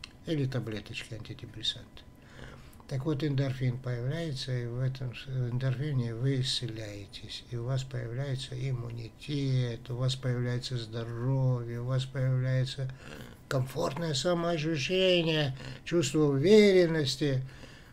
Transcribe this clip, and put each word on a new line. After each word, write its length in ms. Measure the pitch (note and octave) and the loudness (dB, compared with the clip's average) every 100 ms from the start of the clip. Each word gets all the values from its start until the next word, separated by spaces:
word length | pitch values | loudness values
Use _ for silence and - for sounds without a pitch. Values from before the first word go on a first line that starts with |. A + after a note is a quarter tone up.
| - - - | -20 -14 -4
Или 180 | D#3 C3 | -2 0
таблеточки, 720 | C3 A2 G#2+ G#2 G#2 - A2 | -2 -4 -6 -8 -10 -10 -10
антидепрессанты. 880 | - - G#2 A2 - - - - - - - - - - - - - | -10 -12 -14 -6 -6 -6 -12 -20 -20 -20 -20 -18 -16 -16 -18 -20 -8
Так 180 | C3+ D#3+ | -4 -2
вот, 180 | C#3+ | 0
эндорфин 560 | D#3 C3+ C#3 C3 C3 A#2+ | 0 0 0 0 -2 -2
появляется, 760 | B2+ A#2+ B2+ D#3+ E3 C3 - B2 | -4 -4 -2 -2 -4 -6 -4 -4
и 120 | A#2+ | -4
в 120 | A#2+ | -2
этом 360 | C3 C3 B2 - | -2 -2 -6 -8
с-, 120 | C#3 | -6
эндорфине 840 | C3 A#2+ A#2+ C3 A#2+ D3+ C3 A#2 | -2 -2 0 0 -2 0 0 -2
вы 280 | A2+ C3+ C3+ | 0 0 0
исцеляетесь, 1000 | C3 - A#2 A2 G#2+ G2+ G2+ - G#2 - - | 0 -2 -4 -6 -10 -10 -12 -14 -12 -12 -8
и 80 | A#2+ | -6
у 60 | |
вас 200 | A#2 C3 | -2 -2
появляется 680 | C3 B2 A#2+ A#2+ C#3 C3 - | -4 -6 -6 -6 -4 -4 -6
иммунитет, 1400 | B2+ C3+ B2 A#2 A#2 A2+ - - C#3+ C#3 C3 B2 A2+ - | -6 -4 -4 -6 -8 -10 -12 -6 -2 0 2 0 -4 -8
у 60 | A#2+ | -2
вас 200 | C3 C3 | -2 0
появляется 640 | C3 B2 B2 B2 - B2 | -2 0 0 -2 -4 -6
здоровье, 1040 | A2 A#2 A#2 A#2 B2+ C3+ C3 B2 A#2 A#2 | -6 -6 -6 -2 0 2 2 2 -2 -4
у 40 | B2 | -2
вас 200 | C3 C3 | -2 -2
появляется 840 | C3+ C3 B2+ B2+ C3 C3 - C3 - - D2+ B2 - - | 0 2 2 2 2 0 -2 -6 -8 -14 -14 -14 -14 -2
комфортное 680 | C3+ B2+ D3 E3+ C3+ E3 | -2 0 -2 -2 0 -2
самоощущение, 1400 | C#3+ F3+ E3+ E3+ E3+ D#3 D#3 C3+ F#3 F#3 F3 E3 D#3 C#3+ C3 C3 - | 0 2 2 2 0 0 0 2 4 6 6 4 2 2 -2 -10 -12
чувство 420 | - E3+ C3 D#3 D3 | 0 2 4 4 4
уверенности. 1160 | C3+ E3+ G#3+ G#3 F#3 E3+ D#3+ C3+ - D3+ C3 C3 - - - - | 6 10 10 12 10 8 4 0 2 2 2 -2 -10 -18 -18 -20